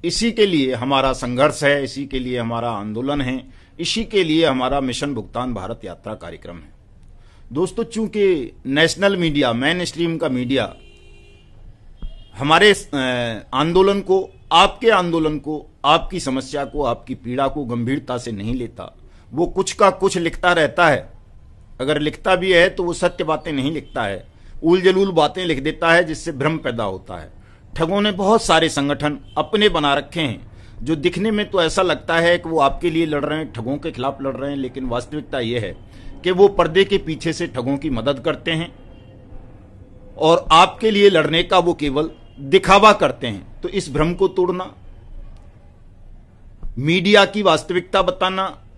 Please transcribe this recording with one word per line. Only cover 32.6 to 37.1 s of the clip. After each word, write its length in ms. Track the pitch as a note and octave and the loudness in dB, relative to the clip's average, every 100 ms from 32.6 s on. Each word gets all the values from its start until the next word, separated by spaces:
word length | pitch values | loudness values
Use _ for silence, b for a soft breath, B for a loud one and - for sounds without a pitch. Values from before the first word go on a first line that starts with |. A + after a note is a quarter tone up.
आपके 300 | C#3 - E3+ | 2 2 -2
लिए 160 | D#3+ E3 | 0 0
लड़ 180 | D3 | -2
रहे 140 | D3 D#3 | -2 -4
हैं, 140 | D#3+ | -6
ठगों 260 | - A2+ C#3 | -8 -6 -6
के 120 | E3 | -6
खिलाफ 280 | D3+ C3 C#3 | -6 -6 -4
लड़ 140 | C3+ A#2+ | -6 -6
रहे 140 | C#3 | -6
हैं, 60 | C#3 | -6
लेकिन 300 | B2+ C3+ C3 | -8 -8 -6
वास्तविकता 520 | A#2 A#2+ D3+ - C#3 | -6 -6 -10 -8 -4
ये 200 | A2+ A#2+ | -2 -4
है 180 | G2+ - - B B B | -4 -10 -18 B B B
कि 60 | F3+ | -2
वो 180 | F#3 G3 | 6 6
पर्दे 360 | G3 E3 E3 | 6 2 4
के 140 | G3 G3 | 2 2
पीछे 340 | - | -2